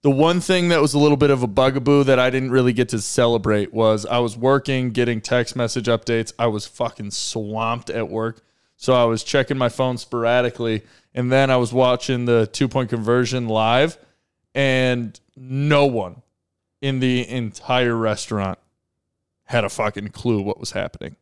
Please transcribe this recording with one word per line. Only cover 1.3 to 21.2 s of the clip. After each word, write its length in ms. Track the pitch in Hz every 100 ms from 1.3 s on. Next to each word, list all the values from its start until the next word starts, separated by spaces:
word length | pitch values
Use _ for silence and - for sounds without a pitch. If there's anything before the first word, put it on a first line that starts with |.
of 100 | 135
a 60 | 120
bugaboo 560 | 98 131 135 127 143
that 160 | 135 127
I 100 | 127
didn't 220 | 131 131
really 220 | 127 123
get 160 | 117 123
to 120 | 113
celebrate 720 | - - 120 117 113 107 98
was 320 | 113 110 110 101
I 140 | 123
was 180 | 117 113
working, 540 | 127 139 135 131 127
getting 280 | 113 120 113
text 360 | - 123 117 127
message 320 | 117 131 113
updates. 440 | 113 - 117 110 -
I 80 | 117
was 220 | 107 -
fucking 420 | - 120 - 101
swamped 800 | - - 117 104 110 113 120 -
at 180 | 110 98
work. 340 | 110 113 113 _ _ _ _
So 160 | -
I 120 | 127 117
was 180 | 113
checking 340 | - 143 127 135
my 100 | 120
phone 300 | - 131 123
sporadically, 840 | - 120 117 123 123 120 117 110 - _ _ 123
and 160 | 123
then 180 | 131 135
I 80 | 127
was 160 | 117
watching 520 | 123 127 123 - 127 120
the 200 | 117 110
two-point 460 | - 135 135 117
conversion 560 | 120 110 123 117 127 117
live, 500 | 110 110 123 160 - _ _ _ _ _
and 680 | 135 139 131 127 123 117 - _ -
no 520 | 127 135 143 147 143
one 340 | 117 92 - _ _ _ _ _ _
in 160 | 139 131
the 280 | 127 123 104
entire 680 | 123 113 - - 127 123 117
restaurant 640 | 110 104 - 107 95 90 _ _ _ _ _ _ _ _ _
had 180 | 120
a 60 | 110
fucking 400 | - 107 101 101
clue 300 | - 127 107
what 200 | 98 -
was 140 | -
happening. 420 | - 85 - - -